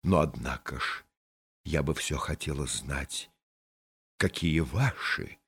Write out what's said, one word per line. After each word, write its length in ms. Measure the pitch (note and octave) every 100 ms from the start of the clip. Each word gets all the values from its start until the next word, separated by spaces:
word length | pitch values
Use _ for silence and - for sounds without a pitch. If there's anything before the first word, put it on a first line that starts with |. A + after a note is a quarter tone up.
Но, 160 | F2 F2+
однако 580 | D2+ - B1+ B1+ - C2+
ж, 260 | - - _ _ _ _ _ _
я 180 | D2 D#2
бы 120 | C#2+
все 240 | D#2 - C#2+
хотела 480 | - D#2 - C#2+ C#2
знать, 640 | - C2+ C#2 C#2 - - _ _ _ _ _ _ _ _ _
какие 420 | F#2+ - E2+ D#2
ваши 800 | C#2+ F2+ C3 - - - - -